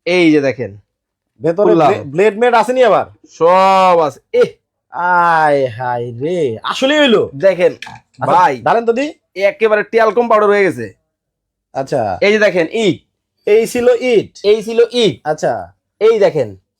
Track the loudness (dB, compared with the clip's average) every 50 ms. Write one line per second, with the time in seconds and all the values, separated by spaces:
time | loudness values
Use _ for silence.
0 | -6 -2 0 2 2 4 2 2 0 -2 -4 -4 -10 -12 -12 -18 _ _ _ _
1 | _ _ _ _ _ _ _ _ -6 -4 -2 0 2 2 2 4 2 2 0 -2
2 | -6 -8 -2 0 0 0 0 0 0 2 2 2 0 0 0 2 2 2 2 0
3 | -2 -4 -12 _ _ _ -6 0 2 2 4 4 4 4 4 4 4 2 2 2
4 | 0 -2 -4 -10 _ _ 0 0 0 0 -2 _ _ _ _ _ _ _ -10 -6
5 | -2 0 0 2 2 2 2 2 2 2 0 0 -2 -4 -6 -6 -6 -6 -6 -6
6 | -8 -10 -10 -8 -8 -6 -4 -4 -4 -4 -6 -6 -8 -10 -6 -4 -2 0 2 2
7 | 2 2 2 0 0 -4 -6 -2 0 0 0 2 0 -2 -2 -4 -18 -20 -20 -20
8 | _ _ _ -8 -4 0 2 2 2 2 0 -2 -2 0 0 0 0 -2 -2 -2
9 | -4 -6 -8 _ _ _ -8 -2 -2 -2 -2 0 0 0 0 0 -2 -2 0 2
10 | 2 2 2 0 0 2 2 2 4 2 2 2 0 0 -2 -4 -10 -14 -14 _
11 | _ _ _ _ _ _ _ _ _ _ _ _ _ _ -10 -10 -6 -4 -4 -2
12 | -2 -2 -4 -2 0 0 0 2 0 0 0 0 -4 -2 -4 -2 -2 -2 -2 -4
13 | _ _ _ _ _ _ _ _ -2 0 2 2 2 0 -4 -2 0 0 0 0
14 | 0 0 0 0 -2 -4 _ -6 0 0 0 0 -2 -4 0 0 0 0 0 0
15 | 0 0 -2 -4 -6 -6 -6 -4 -4 -4 -4 -4 -8 -14 _ _ _ _ _ 0
16 | 0 2 2 4 2 0 0 -2 -4 -4 -8 -18 _ _ _ _